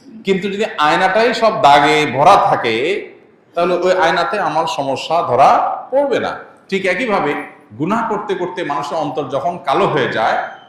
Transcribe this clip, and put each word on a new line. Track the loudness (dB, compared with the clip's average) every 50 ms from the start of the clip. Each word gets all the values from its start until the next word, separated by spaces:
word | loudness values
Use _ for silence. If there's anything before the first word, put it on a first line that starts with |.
| -20 -20 -20 -8 -4
কিন্তু | -2 -2 -2 -2 -4
যদি | -4 -4 -6 -4 -2 0
আয়নাটাই | 2 2 2 2 2 2 2 2 2 0 0
সব | 2 0 0 2 4 6
দাগে | 6 6 6 6 4 2 2 2
ভরা | 0 0 2 6 6 6
থাকে, | 6 4 2 0 0 0 0 -2 0 -2 -2 -2 -4 -6 -10 -16 -20 -20 -20 _ _ _ _ -4
তাহলে | -2 0 0 0
ওই | 0 2 2 2 2
আয়নাতে | 2 2 2 0 -2 -2 -2 -2
আমার | -2 -2 0 -2 -2
সমস্যা | -2 -4 -4 -4 -4 -4 -6 -4 -2 -2 -2 0
ধরা | 2 4 4 6 6 6 4 2 -2 -4 -6 -6 -4
পড়বে | 0 0 0 0 0 -2
না। | -2 -4 -6 -8 -12 -16 -20 -20 -10 -6
ঠিক | -4 -2 -2
একইভাবে | -2 -2 -2 -2 -2 0 0 0 -2 -4 -4 -8 -12 -16 -20 -20 -18 -10 -6
গুনাহ | -4 -2 -2 -2 -2 -4
করতে | -4 -6 -4 -6 -6
করতে | -4 -6 -6 -6 -6 -6
মানুষের | -6 -6 -6 -6 -6 -4 -4
অন্তর | -4 -4 -4 -6 -6 -4
যখন | -4 -4 -4 -4 -6 -6
কালো | -4 -2 0 0 0
হয়ে | 0 0 0 -2 -2
যায়, | -2 -2 0 0 0 -2 -4 -8 -12 -16 -20